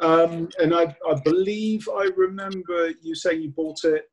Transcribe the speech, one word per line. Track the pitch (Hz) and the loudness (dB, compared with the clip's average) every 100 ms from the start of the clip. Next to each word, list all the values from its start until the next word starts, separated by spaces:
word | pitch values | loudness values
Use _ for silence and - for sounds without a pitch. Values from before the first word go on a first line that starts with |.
Um, | 165 165 165 170 165 - | 4 4 4 0 -6 0
and | 160 170 | 2 2
I, | 165 - 165 | 2 0 -2
I | 147 | 0
believe | 151 180 190 214 220 214 - | 2 2 0 -2 -2 -2 -4
I | 202 196 185 | -2 0 2
remember | 185 196 196 190 175 175 165 160 | 0 -2 -8 -8 -4 -2 -2 -4
you | 160 160 | -10 -4
saying | 185 165 | -2 -2
you | 156 | -4
bought | 139 156 151 165 | -6 -6 -2 0
it | 156 - | 0 -2